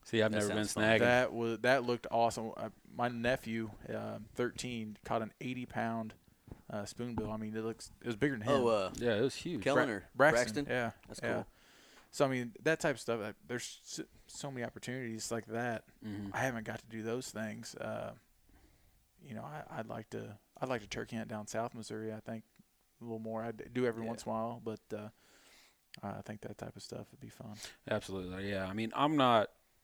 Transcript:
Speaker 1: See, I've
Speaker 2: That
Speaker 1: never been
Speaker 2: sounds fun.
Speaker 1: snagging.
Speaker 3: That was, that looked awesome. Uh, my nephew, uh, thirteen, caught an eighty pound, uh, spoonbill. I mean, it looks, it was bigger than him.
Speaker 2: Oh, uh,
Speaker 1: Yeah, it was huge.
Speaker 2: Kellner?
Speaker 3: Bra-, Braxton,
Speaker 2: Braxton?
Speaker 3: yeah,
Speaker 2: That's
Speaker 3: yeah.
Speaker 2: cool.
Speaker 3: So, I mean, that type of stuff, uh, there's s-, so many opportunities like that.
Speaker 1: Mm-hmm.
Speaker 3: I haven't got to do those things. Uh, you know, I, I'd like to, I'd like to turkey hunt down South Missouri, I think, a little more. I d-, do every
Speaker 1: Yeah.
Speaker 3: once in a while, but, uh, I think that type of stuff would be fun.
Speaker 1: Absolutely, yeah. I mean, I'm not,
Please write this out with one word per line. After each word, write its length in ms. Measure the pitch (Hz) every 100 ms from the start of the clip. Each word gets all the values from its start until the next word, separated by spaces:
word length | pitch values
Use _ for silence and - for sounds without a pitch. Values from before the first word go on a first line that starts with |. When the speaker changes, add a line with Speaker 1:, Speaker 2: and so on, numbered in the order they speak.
Speaker 1:
See, 180 | - 117
I've 80 | 110
Speaker 2:
That 60 | 107
Speaker 1:
never 100 | 104
been 80 | 95
Speaker 2:
sounds 140 | 104
fun. 100 | -
Speaker 1:
snagging. 140 | 107 113
Speaker 3:
That 320 | 120 123 127
was, 260 | 117 117 113
that 240 | 120 135
looked 220 | 120 120 -
awesome. 420 | 117 117 110 113 -
Uh, 140 | 110 - -
my 140 | - 120
nephew, 640 | 120 120 131 113 113 110 - -
uh, 260 | 113 110 110 110
thirteen, 600 | - 123 - 127 120 110 104
caught 180 | - 117
an 100 | 110 -
eighty 260 | 127 127 123
pound, 480 | 120 113 113 110 - _ _ - - -
uh, 140 | 110
spoonbill. 460 | 104 - 120 117 107
I 60 | 107
mean, 180 | 107 107
it 80 |
looks, 260 | 113 110 - -
it 60 | 117
was 100 | 107
bigger 180 | 143
than 80 | 131
him. 100 | 110 143
Speaker 2:
Oh, 40 | 120
uh, 240 | 107 95 -
Speaker 1:
Yeah, 180 | 120 104
it 40 |
was 120 | 135
huge. 280 | - 165 156
Speaker 2:
Kellner? 440 | 98 143 147 101 -
Speaker 3:
Bra-, 160 | - 143
Braxton, 340 | 135 120 110
Speaker 2:
Braxton? 20 | 143
Speaker 3:
yeah, 220 | 123 117 - -
Speaker 2:
That's 120 | -
Speaker 3:
yeah. 100 | 110
Speaker 2:
cool. 120 | 113 110 - - - - - -
Speaker 3:
So, 140 | -
I 40 | 143
mean, 260 | 127 120 104
that 180 | 135 160
type 140 | 170
of 60 | 131
stuff, 200 | - 117
uh, 120 | 107 - -
there's 340 | 120 - -
s-, 160 | - - - - -
so 220 | - 143
many 140 | 131
opportunities 640 | 120 - - 127 120 110 -
like 140 | 113 107
that. 360 | 113 120 110 - _
Speaker 1:
Mm-hmm. 280 | 110 101 101
Speaker 3:
I 60 | 95
haven't 260 | 131 117
got 140 | 110 113
to 80 | -
do 140 | 113
those 280 | 110 120 127
things. 440 | 107 110 110 117
Uh, 400 | - 113 110 110 120 _ _ _ - - _ _ _ _ _
you 120 | -
know, 80 | 110
I, 200 | 123 151 - -
I'd 100 | 110
like 200 | 117 110
to, 280 | 110 110 107 _ -
I'd 80 | 131
like 100 | 123
to 80 | 101
turkey 280 | - - 113
hunt 120 | 110
down 180 | 110 104
South 280 | 110 117
Missouri, 380 | 117 110 110 110
I 60 | 110
think, 240 | - 113 - - _ _ _ _
a 40 |
little 140 | 120 113
more. 260 | 110 110
I 80 | 113
d-, 120 | 113 -
do 140 | 123
every 180 | 123 113
Speaker 1:
Yeah. 60 | 113
Speaker 3:
once 160 | 117
in 60 | -
a 40 |
while, 260 | 113 113 120
but, 160 | 110 107 - 107
uh, 120 | 107 - _ - - - - _ _ -
I 200 | 101 104
think 200 | - 107
that 140 | 120 110
type 180 | 113 -
of 60 |
stuff 240 | - 117 113
would 80 | -
be 80 | 113
fun. 260 | - - 104 - - -
Speaker 1:
Absolutely, 600 | 110 - 95 90 92 98
yeah. 160 | 98 95
I 60 |
mean, 200 | 101 113
I'm 220 | 120 143 156
not, 340 | 127 117 104 - _ _